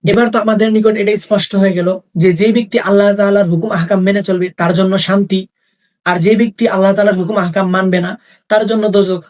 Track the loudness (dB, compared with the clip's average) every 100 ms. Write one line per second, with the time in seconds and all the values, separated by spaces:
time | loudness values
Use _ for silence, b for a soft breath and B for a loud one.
0 | 0 2 2 0 0 0 2 2 2 0
1 | -2 -2 -2 -2 -2 0 0 0 -2 -4
2 | _ 0 2 2 2 2 0 -2 0 2
3 | 2 2 2 2 0 -2 -2 -4 -2 0
4 | 0 -2 -2 -4 -4 -4 -2 0 0 0
5 | 0 -2 0 -4 -6 _ _ _ _ _
6 | -4 0 2 2 0 0 -2 2 0 2
7 | 0 0 -2 -2 -2 -2 -2 0 0 -2
8 | -4 -8 b b _ 0 0 -2 0 0
9 | 0 -2 -10